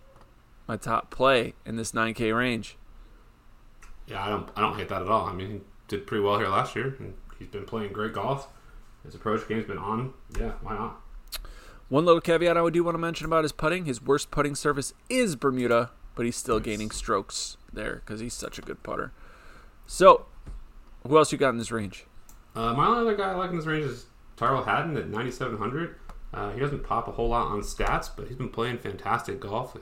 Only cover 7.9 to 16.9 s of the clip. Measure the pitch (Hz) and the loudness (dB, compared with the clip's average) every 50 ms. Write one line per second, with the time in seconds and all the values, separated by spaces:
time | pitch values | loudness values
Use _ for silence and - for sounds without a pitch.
7.9 | 92 104 107 110 104 104 101 123 139 139 - - - - - - - - - - | -4 -4 -4 -4 -4 -2 -2 -2 -2 -2 -4 -12 -18 -20 -20 -20 -20 -20 -20 -20
8.9 | - - - - - - - 110 107 110 - - 107 113 110 - 98 80 90 101 | -20 -20 -18 -18 -16 -6 -2 0 0 0 0 -2 -2 -2 -2 -4 -6 -6 -4 -2
9.9 | 110 113 127 131 - - - - - - 120 110 - - - 101 107 101 113 113 | -2 -2 -2 -4 -8 -12 -16 -6 -2 -2 -2 -2 -4 -6 -6 -6 -4 -4 -4 -6
10.9 | - - - - - - - - - - - - - - - - - - - - | -8 -12 -16 -16 -16 -16 -14 -12 -12 -10 -10 -12 -14 -16 -18 -20 -20 -20 -6 0
11.9 | 127 143 170 175 170 170 - 175 165 165 175 170 170 170 170 170 160 175 170 170 | 2 4 8 8 6 6 6 4 4 6 6 6 6 6 4 4 4 4 2 2
12.9 | 165 165 165 165 165 - 160 160 165 160 156 147 - - 160 156 170 185 175 151 | 2 0 -2 -2 -4 -4 -2 2 2 4 2 2 -2 0 0 0 0 0 -2 -4
13.9 | 127 110 131 131 139 147 - - - 147 143 147 143 - - 147 143 139 131 - | -4 -4 2 2 2 2 2 -2 0 0 0 2 0 0 0 0 0 0 -2 -6
14.9 | - - - - 247 254 247 202 151 117 - 139 127 127 123 120 117 117 117 - | -10 -14 -6 0 2 2 4 2 0 2 2 2 2 4 4 4 4 4 4 2
15.9 | - - - - - - 120 120 117 - - 127 113 110 110 117 107 107 107 107 | -4 -14 -18 -12 -6 -2 -2 -2 -2 -4 -2 0 0 0 0 -2 -4 -4 -4 -6